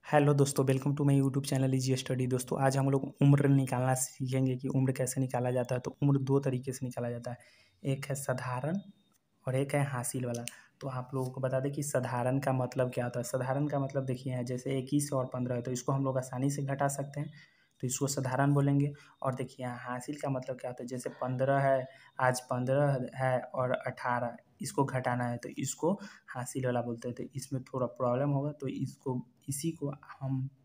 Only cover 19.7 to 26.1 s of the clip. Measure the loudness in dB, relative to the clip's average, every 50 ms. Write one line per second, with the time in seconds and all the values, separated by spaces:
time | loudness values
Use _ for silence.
19.7 | -8 -8 -8 -8 -8 -8 -6 -8 -8 -6 -4 -2 -2 -4 -4 -6 -8 -8 -8 -10
20.7 | -8 -8 -8 -8 -8 -6 -6 -8 -6 -4 -4 -4 0 0 2 4 4 4 4 4
21.7 | 4 2 0 -6 -12 -20 -20 -14 _ 2 2 4 2 2 -2 -4 -2 -2 2 2
22.7 | 4 4 4 4 2 0 -2 -6 -4 0 2 2 2 0 -2 -4 -2 -2 0 0
23.7 | 0 -2 -2 -8 -8 -4 -2 0 0 0 0 -4 -6 -10 _ _ _ _ -10 -4
24.7 | 2 2 2 2 2 -2 0 0 0 0 0 -2 -4 -6 -8 -10 -6 -6 -6 -6
25.7 | -4 0 0 0 0 0 -4 -16